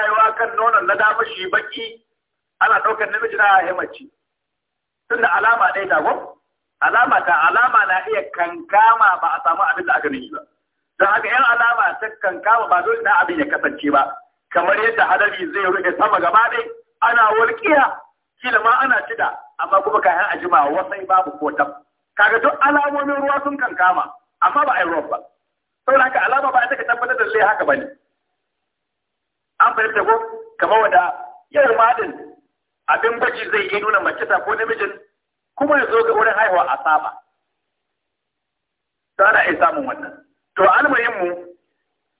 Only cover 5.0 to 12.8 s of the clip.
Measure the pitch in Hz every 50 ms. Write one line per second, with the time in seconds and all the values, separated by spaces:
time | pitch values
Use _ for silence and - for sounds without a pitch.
5 | _ _ 233 233 226 - 175 196 196 - - - 190 180 - 190 196 185 175 160
6 | 151 214 277 - - - - _ _ _ _ _ _ _ _ _ 143 160 185 226
7 | 247 262 233 190 180 180 170 151 156 170 180 214 247 - 254 220 202 185 185 185
8 | 185 214 220 202 - - - - 175 170 175 170 - - 196 208 220 - 226 226
9 | 220 202 180 170 - 160 156 160 - 175 170 180 196 180 190 180 175 - 151 -
10 | - 151 139 131 123 - - - - _ _ _ _ _ _ _ _ _ _ _
11 | 185 196 208 233 - 202 226 254 269 254 226 - 240 233 233 226 208 175 170 -
12 | 220 220 220 - - 190 180 160 - 214 226 233 214 180 180 180